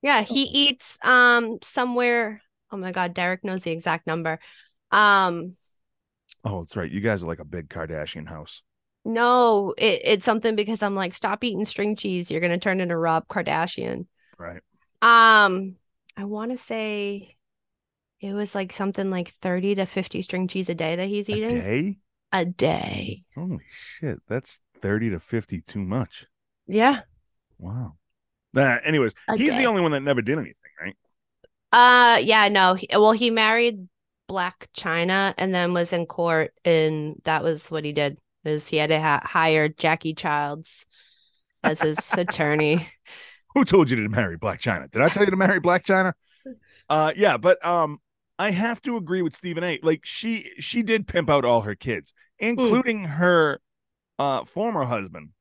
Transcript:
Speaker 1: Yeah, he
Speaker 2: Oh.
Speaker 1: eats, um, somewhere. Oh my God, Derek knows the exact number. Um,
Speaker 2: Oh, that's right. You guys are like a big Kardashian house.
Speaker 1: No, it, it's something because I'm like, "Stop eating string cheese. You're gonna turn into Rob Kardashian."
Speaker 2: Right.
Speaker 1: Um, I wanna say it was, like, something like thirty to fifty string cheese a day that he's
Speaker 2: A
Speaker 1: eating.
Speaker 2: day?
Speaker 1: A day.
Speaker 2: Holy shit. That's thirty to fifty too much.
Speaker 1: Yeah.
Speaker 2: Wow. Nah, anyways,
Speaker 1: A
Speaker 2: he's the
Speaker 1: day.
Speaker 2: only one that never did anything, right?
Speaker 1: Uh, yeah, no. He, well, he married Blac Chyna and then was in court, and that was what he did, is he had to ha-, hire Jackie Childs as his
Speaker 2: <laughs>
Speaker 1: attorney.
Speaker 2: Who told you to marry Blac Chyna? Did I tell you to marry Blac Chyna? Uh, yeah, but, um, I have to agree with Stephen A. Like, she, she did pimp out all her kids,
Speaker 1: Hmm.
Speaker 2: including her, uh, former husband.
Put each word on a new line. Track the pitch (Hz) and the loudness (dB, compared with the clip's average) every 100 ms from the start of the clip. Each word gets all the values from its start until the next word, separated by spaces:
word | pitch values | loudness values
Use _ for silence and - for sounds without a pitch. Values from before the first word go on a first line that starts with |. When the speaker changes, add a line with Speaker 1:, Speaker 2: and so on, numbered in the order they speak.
Speaker 1:
Yeah, | 277 262 | 2 0
he | 208 240 | 2 -2
Speaker 2:
Oh. | 277 | 0
Speaker 1:
eats, | 285 285 262 - - | 2 0 0 -10 -6
um, | - 254 247 240 226 233 | 2 6 6 4 2 -6
somewhere. | - - 247 240 247 240 220 214 _ _ _ | -8 -4 -2 0 0 0 -2 -6 _ _ _
Oh | 202 | -10
my | 185 | -8
God, | 185 180 175 | -4 -4 -2
Derek | 180 185 | -4 -4
knows | 202 185 | -6 -6
the | 180 | -6
exact | 165 170 160 - | -6 -4 -4 -4
number. | 160 160 160 - - _ _ _ | -6 -4 -6 -10 -20 _ _ _
Um, | 202 208 196 190 170 175 180 _ _ _ _ _ _ _ - 107 | 2 6 6 2 -2 -10 -14 _ _ _ _ _ _ _ -12 -8
Speaker 2:
Oh, | 98 | -8
that's | 82 - | -8 -8
right. | 82 | -6
You | 95 | -4
guys | 110 104 | -2 -2
are | 85 | -4
like | 82 | -10
a | 76 | -10
big | 87 76 | -14 -12
Kardashian | - 80 78 76 85 78 | -12 -10 -8 -10 -12 -14
house. | 80 76 - _ _ _ _ | -16 -16 -20 _ _ _ _
Speaker 1:
No, | - 226 240 247 240 208 196 - | -6 0 2 4 4 2 0 -2
it, | 220 180 | 0 0
it's | - 208 214 | 0 0 2
something | 220 226 220 | 0 0 -2
because | 208 220 | -4 -2
I'm | 208 196 | -4 -2
like, | 185 | -4
"Stop | - 208 302 | -4 -6 -4
eating | 247 190 208 | -4 -4 -6
string | - 208 214 | -4 -4 -4
cheese. | 202 180 175 | -4 -4 -4
You're | 160 | -4
gonna | 175 175 | -2 -2
turn | 208 190 | -2 -2
into | 180 170 | -2 -2
Rob | 165 160 - | 0 -2 -2
Kardashian." | 202 160 147 175 - - 62 180 _ _ _ | -6 -4 -2 -4 -6 -8 -8 -10 _ _ _
Speaker 2:
Right. | 85 87 _ _ _ _ | -16 -16 _ _ _ _
Speaker 1:
Um, | 226 233 226 220 202 185 190 185 _ _ _ - | 6 8 8 8 6 2 -6 -14 _ _ _ -12
I | 196 | -10
wanna | 208 226 247 | -8 -8 -8
say | - 226 214 208 202 202 202 _ _ _ _ _ _ _ _ _ | -8 -6 -6 -4 -6 -8 -14 _ _ _ _ _ _ _ _ _
it | 202 | -8
was, | 196 208 202 | -6 -6 -6
like, | 190 | -6
something | - 196 196 190 | -4 -4 -2 -4
like | 185 170 | -4 -6
thirty | _ 190 180 190 196 | _ -4 -2 0 -2
to | 190 | -2
fifty | - 190 - | -4 -6 -8
string | 185 185 185 | -6 -4 -4
cheese | 190 185 | -4 -4
a | 170 | -4
day | 160 175 | -4 -4
that | 190 | -4
he's | 208 202 | -4 -4
Speaker 2:
A | 208 | -4
Speaker 1:
eating. | 220 240 | -2 -4
Speaker 2:
day? | 95 120 180 196 _ _ _ | -2 -2 -2 -6 _ _ _
Speaker 1:
A | 190 175 | -4 -2
day. | 180 185 160 - 98 - - _ - | 0 0 0 -4 -8 -8 -10 _ -12
Speaker 2:
Holy | 180 135 - | -8 -8 -10
shit. | - - - 156 98 _ | -20 -20 -10 -8 -8 _
That's | 117 - - _ _ | -8 -6 -18 _ _
thirty | 98 104 113 | -2 0 -2
to | 90 | -6
fifty | - 117 - 87 | -6 -6 -6 -12
too | - 104 | -10 -8
much. | 95 113 117 - - _ _ _ - | -4 -4 -6 -10 -20 _ _ _ -6
Speaker 1:
Yeah. | 202 240 262 - _ _ _ _ _ | 2 2 2 -6 _ _ _ _ _
Speaker 2:
Wow. | 90 113 117 78 _ _ _ _ _ | -12 -10 -10 -14 _ _ _ _ _
Nah, | 123 139 120 | 2 2 2
anyways, | 147 156 117 - - | 0 2 0 -2 -4
Speaker 1:
A | 214 | 0
Speaker 2:
he's | 285 | 0
the | 262 | 2
Speaker 1:
day. | 254 | 0
Speaker 2:
only | 208 | 2
one | 170 | 0
that | 143 | 0
never | 139 131 | 0 0
did | 110 151 | 0 -2
anything, | 92 - _ - | -4 -14 _ -14
right? | 85 - _ _ _ _ _ _ _ | -14 -14 _ _ _ _ _ _ _
Speaker 1:
Uh, | 233 247 247 240 233 | 6 8 8 8 6
yeah, | 147 220 202 | 4 4 6
no. | 202 185 | 6 4
He, | 185 - | 4 0
well, | - 214 | 4 6
he | 220 240 | 6 2
married | 226 214 226 233 214 180 _ _ _ _ | 2 2 2 0 -2 -14 _ _ _ _
Blac | 190 180 - - - | -6 -6 -8 -18 -10
Chyna | 185 165 170 190 196 - | -4 -2 0 2 0 -2
and | 190 180 | -2 0
then | 175 | 0
was | 180 175 | 0 0
in | 175 165 | -2 -4
court, | - 170 160 156 _ - | -4 0 2 0 _ 2
and | 160 156 156 151 151 | 4 2 0 -6 -8
that | - 156 | -2 0
was | 160 156 - | 0 -4 -6
what | 160 151 | -8 -4
he | |
did, | 147 143 143 _ _ | -2 -2 -4 _ _
is | 156 151 - | -6 -6 -2
he | 156 | -2
had | 151 | 2
to | 156 | 2
ha-, | 156 143 | 2 0
hire | - 175 160 156 151 | 0 0 4 4 2
Jackie | 156 160 160 160 | 0 0 0 -2
Childs | 156 170 147 147 151 160 - - _ _ _ _ _ _ _ | -6 -4 -2 -4 -8 -14 -18 -20 _ _ _ _ _ _ _
as | - 151 | -4 0
his | 151 156 | -2 -2
Speaker 2:
<laughs> | - 202 | -4 -2
Speaker 1:
attorney. | 175 - 151 151 151 165 160 _ - - - - _ | -2 -2 0 2 2 2 -2 _ -20 -20 -20 -20 _
Speaker 2:
Who | - | -2
told | 262 190 147 | 4 4 4
you | 120 | 2
to | 107 | 0
marry | 110 101 85 | 0 -2 -2
Blac | 107 87 | -6 -4
Chyna? | 120 90 67 | -2 -2 -4
Did | 110 | 2
I | 143 | 2
tell | 196 | 4
you | 202 | 0
to | 185 | 2
marry | 190 190 | 2 2
Blac | 175 180 | 2 0
Chyna? | - 190 185 - _ _ 269 247 _ _ _ | 2 2 2 -2 _ _ -20 -20 _ _ _
Uh, | 151 156 156 | 0 2 4
yeah, | 202 127 | 2 4
but, | 175 185 165 | 4 2 2
um, | 175 156 147 _ _ _ _ | 0 0 -4 _ _ _ _
I | 208 | -2
have | 185 226 233 | 0 -2 -4
to | 285 233 | -6 -6
agree | 160 185 | -4 -2
with | 170 - | -4 -6
Stephen | 180 165 | -8 -6
A. | 175 151 | -4 -2
Like, | 160 160 - | 0 -2 -4
she, | - 220 226 - - | -8 -6 -6 -8 -14
she | - 233 | -6 -4
did | 220 220 - | 0 0 0
pimp | - 233 | -2 2
out | 143 123 | 2 4
all | 120 | 2
her | 107 101 | 0 -8
kids, | 131 104 - _ _ _ | -6 -6 -8 _ _ _
Speaker 1:
Hmm. | 220 | -4
Speaker 2:
including | 240 247 226 254 214 180 | 0 2 2 0 -4 -6
her, | 147 180 175 156 139 _ _ _ _ _ - | 0 2 4 2 0 _ _ _ _ _ -6
uh, | 139 131 64 | -2 -2 -6
former | - 220 196 127 | -4 -4 -2 -2
husband. | 117 95 85 76 _ | -4 -6 -14 -20 _